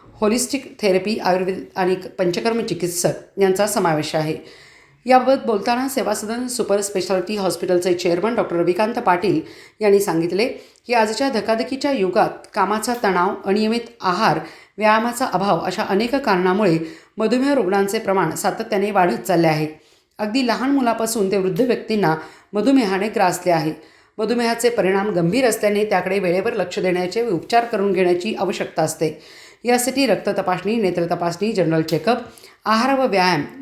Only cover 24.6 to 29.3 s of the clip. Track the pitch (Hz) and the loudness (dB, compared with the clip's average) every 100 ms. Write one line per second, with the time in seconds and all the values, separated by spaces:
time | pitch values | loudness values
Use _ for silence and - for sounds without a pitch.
24.6 | 240 233 185 196 208 175 170 233 254 214 | 0 0 0 0 0 0 0 2 0 2
25.6 | 208 208 208 185 180 196 185 180 220 233 | 0 0 0 0 0 -2 0 0 0 -2
26.6 | 180 - 185 180 180 226 233 170 - 233 | -4 -2 0 0 -2 -2 -2 -2 0 0
27.6 | 233 214 202 185 180 175 214 220 190 - | 0 0 0 2 2 2 -2 -4 -4 -4
28.6 | 185 - 156 - 156 156 - | -6 -2 -2 0 -4 -4 -16